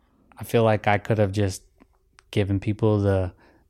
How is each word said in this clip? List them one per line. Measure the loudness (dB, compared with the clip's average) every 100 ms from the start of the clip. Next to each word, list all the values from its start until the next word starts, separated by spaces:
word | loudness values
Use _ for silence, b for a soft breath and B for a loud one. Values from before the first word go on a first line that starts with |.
| b b _ -20
I |
feel | -2 2
like | 2 2 0
I | 0
could | 0 0
have | 0
just | 0 -2 -4 _ _ _ _ _ _ _
given | -4 -2 -2
people | -2 -2 0 2
the, | 2 0 -2 b b b -10